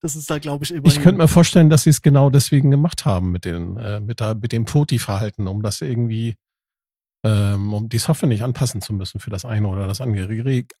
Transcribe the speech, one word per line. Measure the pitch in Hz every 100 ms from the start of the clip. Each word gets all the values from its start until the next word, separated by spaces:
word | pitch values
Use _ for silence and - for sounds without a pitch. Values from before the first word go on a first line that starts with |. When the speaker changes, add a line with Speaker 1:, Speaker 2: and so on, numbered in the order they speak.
Speaker 1:
das | 165
ist | 156 147
da, | 151
glaub | 147 143
ich, | 147
immerhin | 170 143
Speaker 2:
Ich | 143
könnte | 156 196
mir | 160
vorstellen, | 175 165 180 156
dass | 156
sie | 160
es | 143
genau | 151 139 139
deswegen | 135 - 143 135
gemacht | 139 160 - -
haben | 92 90
mit | 90
den, | 90 85 87 98
äh, | 107 104
mit | 104 113
der, | 110
mit | 110 113
dem | 117 113
Poti-Verhalten, | 143 151 120 - 98 107 - 95
um | 101
das | 107 -
irgendwie, | 147 117 120 113 113 107 _ _ _ _ _ _ _ _
ähm, | 110 104 101 101 101
um | 104 113
die | 117
Software | - 151 143
nicht | 104
anpassen | 117 120 123 104
zu | -
müssen | 101 95 104
für | -
das | -
eine | 117 107 104
oder | 95 95
das | 98
andere | 127 101 95 110
Gerät, | 127 127 123 -